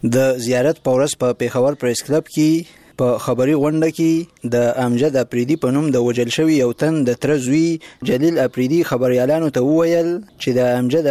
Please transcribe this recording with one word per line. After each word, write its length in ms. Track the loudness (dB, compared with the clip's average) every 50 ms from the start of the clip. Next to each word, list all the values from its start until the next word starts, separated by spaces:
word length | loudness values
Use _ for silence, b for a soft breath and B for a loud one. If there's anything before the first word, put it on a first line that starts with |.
| -4 0 0
د 220 | 2 2 2 0 -2 -2
زیارت 320 | -2 0 0 0 0 -2 -2 _
په 60 | -2 0
ورځ 160 | 0 0 -2 -2 -2
په 140 | -2 -2 -2 -2
پېښور 380 | -4 -4 0 0 0 0 0 -2
پریس 220 | -2 -2 -2 -4 -4 -2
کلب 200 | -2 -2 -2 -4 -2
کې 420 | 0 2 2 2 0 -2 B B B B B B -2
په 160 | 0 0 0 0 -2
خبري 300 | -2 0 0 2 2 2 2
غونډه 260 | 0 0 0 0 -2 -2 -2
کې 560 | 0 0 0 0 0 -2 -8 _ _ -6 -2
د 40 | 0 2 2 2 0 0 0
امجد 320 | 0 0 0 0 0 0 0
اپریدي 340 | -2 0 -2 -4 0 0 -2 0 0
په 100 | 0 0
نوم 140 | 0 0 0 0
د 80 | 2 0
وژل 240 | 0 0 0 -2 -2 -2
شوي 200 | 0 0 2 2 2
یو 120 | 2 0 0 0
تن 140 | -2 0 0 0 0 0
د 100 | -2 -2 0
تره 120 | -2 0 0 0
زوی 220 | 0 2 2 2 0 -2 -4 B B B B -4 -4
جلیل 280 | -2 0 0 0 2 2 -2
اپریدي 340 | -2 -2 -2 -2 0 2 0 0 0
خبریالانو 600 | 0 0 0 0 2 2 2 0 0 0 -2 -2 -2
ته 100 | 0 0
وویل 440 | 2 2 2 2 2 2 0 0 -2 -4
چې 340 | -6 -8 -14 _ -8 -4 -2 0 0
د 140 | 2 2 0 0
امجد 300 | 0 0 0 0 0 0